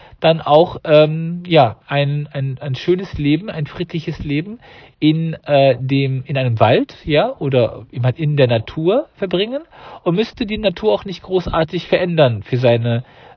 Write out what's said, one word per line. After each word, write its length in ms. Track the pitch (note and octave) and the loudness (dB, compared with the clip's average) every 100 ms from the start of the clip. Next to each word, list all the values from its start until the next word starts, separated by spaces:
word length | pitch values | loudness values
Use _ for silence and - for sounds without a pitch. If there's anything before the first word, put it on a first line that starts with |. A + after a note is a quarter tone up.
| - - | -8 0
dann 220 | D#3+ D#3+ | 2 2
auch, 360 | - D3 F3+ - | 4 4 4 0
ähm, 600 | - D3+ D3+ D#3+ E3 F3 F3 | 4 6 6 2 -6 -8 0
ja, 300 | D#3+ B2 G#2+ - | 4 4 0 -6
ein, 400 | C#3+ C#3+ D3 D3 | -2 -2 -2 -6
ein, 260 | C#3+ C3+ C3 | -6 -6 -6
ein 160 | C#3+ B2+ | -8 -4
schönes 420 | - F3+ G3 - | -2 -2 -2 -4
Leben, 320 | C#3+ D#3 A3 | 0 0 -2
ein 180 | D#3+ D3 | -8 -8
friedliches 560 | - F3 F3 E3 D3+ | -8 -8 -8 -8 -8
Leben 360 | D3+ C#3+ F#3+ A#3 - - - _ | -6 -6 -6 -12 -18 -20 -20 _
in, 340 | D3+ D#3+ E3 D#3 - | 0 0 -2 -6 0
äh, 320 | C#3+ C3+ A#2+ | 4 4 2
dem, 440 | C3 C#3 C#3 C3 C3 | 0 0 0 -4 -6
in 120 | C3+ | -4
einem 220 | B2+ A2+ | -2 2
Wald, 360 | A2 D#3 C#4 - - | 4 2 0 -6 -2
ja, 280 | D3 G#3+ C4 | 0 0 -2
oder 480 | C#3+ C3 A2+ A2+ A2 | -2 0 0 -2 -12
eben 120 | - | -4
halt 160 | B2+ B2 | -2 -2
in 160 | D3+ D3 | -2 2
der 120 | B2+ | 2
Natur 600 | A#2 A2 - D#3+ A#3 - _ | 2 -2 -4 0 0 -2 _
verbringen 460 | F#3+ F3+ G#3+ C4+ E4 - - - | -4 -2 -4 -6 -10 -20 -20 -8
und 120 | - F3 | -2 0
müsste 300 | A3+ - A3 | -2 -4 -6
die 120 | G#3+ | -4
Natur 360 | G#3 F3 G#3+ | -4 -2 0
auch 120 | G3+ G3+ | -2 -4
nicht 160 | F3+ | -14
großartig 640 | - F#3 F3 E3 D#3 F3+ - | -4 -4 -2 -2 -2 -4 -2
verändern 560 | E3+ F3+ E3 C#3 A2 | -2 0 2 2 2
für 140 | - B2 | -4 0
seine, 460 | B2 A#2 A#2+ A#2 - - - | 2 2 0 -4 -6 -16 -20